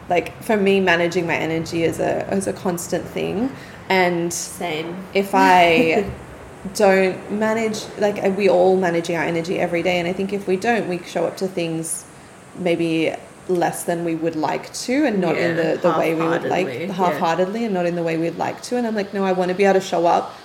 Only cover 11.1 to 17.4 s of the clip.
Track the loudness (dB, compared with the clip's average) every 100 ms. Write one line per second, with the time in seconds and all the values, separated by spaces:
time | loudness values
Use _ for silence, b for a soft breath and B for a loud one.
11.1 | -4 -2 -2 -6 -4 -4 -4 -6 -10 -12
12.1 | B B B -18 -4 0 2 2 2 0
13.1 | -2 -8 -12 -2 0 0 -2 -4 -2 -2
14.1 | -2 -2 -2 -2 -4 -6 -10 -2 0 2
15.1 | 2 0 0 0 0 0 2 2 2 2
16.1 | 0 0 0 0 -2 -2 -4 -6 0 0
17.1 | 0 0 0